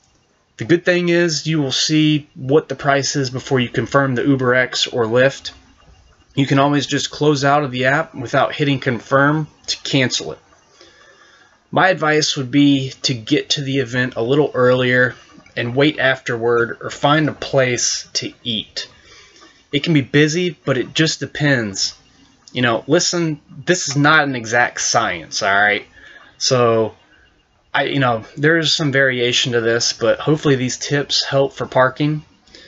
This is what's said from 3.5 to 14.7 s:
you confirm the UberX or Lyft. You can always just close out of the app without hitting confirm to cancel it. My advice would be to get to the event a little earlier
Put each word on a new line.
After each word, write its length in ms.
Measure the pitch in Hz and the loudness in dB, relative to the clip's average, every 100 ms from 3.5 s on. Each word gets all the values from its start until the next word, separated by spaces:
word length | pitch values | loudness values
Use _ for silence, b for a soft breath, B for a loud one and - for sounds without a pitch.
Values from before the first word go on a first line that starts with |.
| 131 | 0
you 80 | 120 | 0
confirm 440 | - 113 143 139 | -2 0 0 2
the 100 | 123 | 0
UberX 680 | 143 131 127 127 123 - - | 2 2 2 2 0 -2 -4
or 120 | 123 113 | -2 0
Lyft. 480 | 120 135 - - - - _ - - _ _ _ - | 4 2 0 -12 -18 -20 _ -20 -20 _ _ _ -2
You 100 | 139 | 2
can 140 | 139 | 2
always 260 | 143 143 127 | 2 2 -2
just 260 | 143 - | -4 -6
close 340 | - 151 143 143 | -2 0 2 2
out 180 | 143 | 0
of 80 | 143 | 0
the 140 | 123 127 | -2 0
app 280 | 147 160 | 0 -4
without 400 | - 117 139 120 | -10 -4 0 0
hitting 280 | - 143 131 | 0 -2 0
confirm 680 | 135 117 - 135 143 156 151 _ - | -2 -4 0 2 4 2 -4 _ -10
to 100 | - | -10
cancel 500 | - 143 127 - - | -2 0 0 -2 -8
it. 60 | - _ _ _ b b b b b b b b b _ | -12 _ _ _ b b b b b b b b b _
My 160 | 143 185 | 2 2
advice 480 | 170 151 151 - 147 | 2 0 2 0 -4
would 160 | 127 | -2
be 380 | 143 143 139 131 - | 4 4 4 0 -4
to 100 | 151 | -4
get 380 | 120 107 147 - | -4 -2 -2 0
to 100 | - | -4
the 160 | 135 135 | -2 -4
event 400 | 117 127 127 117 | -2 -2 -2 -2
a 40 | |
little 300 | 117 143 139 | 0 2 2
earlier 640 | - 123 | 2 2